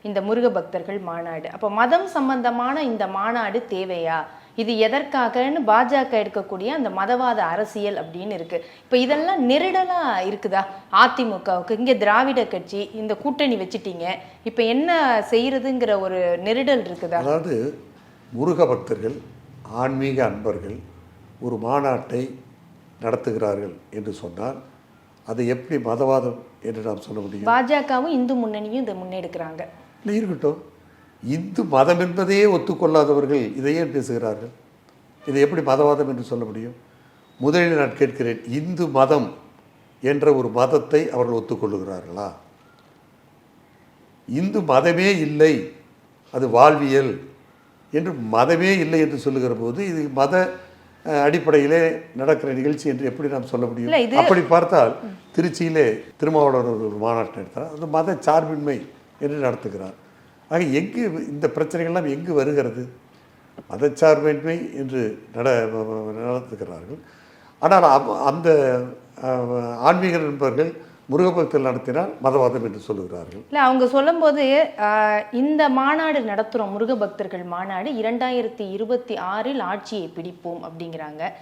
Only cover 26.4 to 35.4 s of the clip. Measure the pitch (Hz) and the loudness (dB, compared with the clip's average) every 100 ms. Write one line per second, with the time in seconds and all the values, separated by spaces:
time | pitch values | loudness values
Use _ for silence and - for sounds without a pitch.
26.4 | - - 110 110 110 101 - 107 101 101 | -12 -14 -10 -8 -6 -8 -8 -10 -10 -6
27.4 | 220 240 247 294 285 254 294 285 247 247 | 0 0 2 0 0 -2 0 -2 0 -2
28.4 | 226 214 214 240 233 185 185 185 180 175 | -2 -6 -6 -6 -6 -8 -10 -10 -10 -10
29.4 | 160 160 170 - - _ - 208 214 156 | -10 -10 -14 -16 -20 _ -4 -2 -2 -2
30.4 | 147 151 - - _ - _ _ 113 156 | -2 -2 -8 -20 _ -20 _ _ -6 -6
31.4 | 185 185 196 139 143 175 180 175 185 196 | -4 -4 2 4 6 4 2 -2 0 4
32.4 | 208 180 - 160 170 156 147 143 139 143 | 4 4 0 0 4 4 6 4 2 0
33.4 | 110 135 135 160 160 135 123 117 113 104 | -2 -2 -2 0 -2 -4 -4 -4 -4 -6
34.4 | 117 - _ _ _ _ _ _ - 139 | -10 -18 _ _ _ _ _ _ -4 2